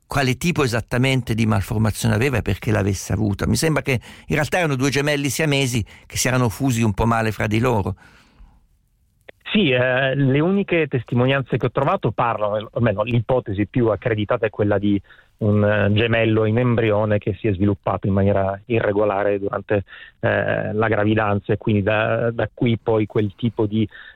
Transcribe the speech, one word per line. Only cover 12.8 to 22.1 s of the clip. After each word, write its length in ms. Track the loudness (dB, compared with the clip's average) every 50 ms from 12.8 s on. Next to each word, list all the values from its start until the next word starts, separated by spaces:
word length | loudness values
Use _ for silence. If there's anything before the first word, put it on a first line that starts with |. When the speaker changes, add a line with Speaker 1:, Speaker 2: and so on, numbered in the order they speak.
| 0 0 2 0 -2
Speaker 2:
l'ipotesi 640 | 0 0 -2 0 0 0 -2 -2 -2 -2 -2 -2
più 220 | -2 0 0 2 2
accreditata 580 | 0 0 -2 -2 -2 -2 -2 -2 -2 0 0
è 20 | -2
quella 300 | -2 0 0 0 0 2
di 200 | 2 2 0 0 -2 -6 -20 -20 -20 _ _ -2
un, 240 | 0 2 2 4 4
eh, 300 | 4 2 2 2 2 2
gemello 520 | 2 2 2 2 2 2 2 2 2 2
in 120 | 2 2
embrione 640 | 2 2 2 2 2 2 2 2 2 2 2 0 0
che 160 | 0 -2 -4 -2
si 80 | -2
è 60 | -2 0
sviluppato 540 | 2 2 0 0 0 -2 -4 -4 -2 -2
in 60 | 0 2
maniera 460 | 2 2 2 2 2 0 0 -2 -4 -4
irregolare 720 | -2 -2 0 0 2 2 2 2 2 0 0 0 0 0
durante, 460 | -2 -2 -4 -6 -6 -4 -2 -2 -2 -2 -4 -14 -20 -20 -20 _ -4
eh, 520 | -2 0 0 0 0 0 -2 -2 -4 -4 -2
la 140 | -2 0
gravidanza, 640 | 0 0 0 2 2 2 2 2 0 0 -2 -2 -2 -4
e 40 |
quindi 260 | -2 0 0 0 2 2
da, 480 | 2 2 0 0 0